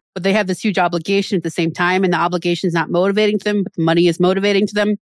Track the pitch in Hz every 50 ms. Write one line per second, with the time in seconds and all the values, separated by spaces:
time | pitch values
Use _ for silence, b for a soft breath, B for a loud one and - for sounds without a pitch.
0 | _ _ _ 190 175 196 196 214 202 185 185 - - 220 180 190 180 170 175 175
1 | - - 196 196 196 - 208 175 - 165 - - 165 160 - - 175 175 185 190
2 | 196 180 175 156 170 175 175 175 170 175 170 - - 180 165 170 156 - 160 170
3 | 185 196 196 214 214 208 208 202 - 208 208 208 185 151 - - 160 160 165 170
4 | 175 170 165 - 175 180 185 196 196 208 202 196 208 208 208 208 208 208 208 -
5 | - _ _